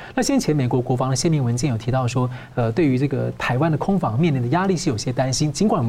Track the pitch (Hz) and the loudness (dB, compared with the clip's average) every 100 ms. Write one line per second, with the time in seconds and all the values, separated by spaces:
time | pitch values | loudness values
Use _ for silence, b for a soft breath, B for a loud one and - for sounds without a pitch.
0 | B - 254 269 - 151 127 127 123 127 | B -4 0 0 2 0 2 0 0 0
1 | 131 131 175 151 123 120 151 113 123 131 | 0 0 2 2 0 0 0 -2 -2 0
2 | 123 135 123 B B - 117 113 156 127 | 0 0 -2 B B -2 0 2 2 2
3 | 143 123 120 - - 123 165 151 - 196 | 0 -2 -4 -4 -2 0 2 0 0 0
4 | 165 113 170 139 120 160 196 180 - 113 | 0 2 2 2 0 0 0 0 0 -2
5 | - 123 131 131 151 143 202 - | -2 -2 0 0 -2 0 0 2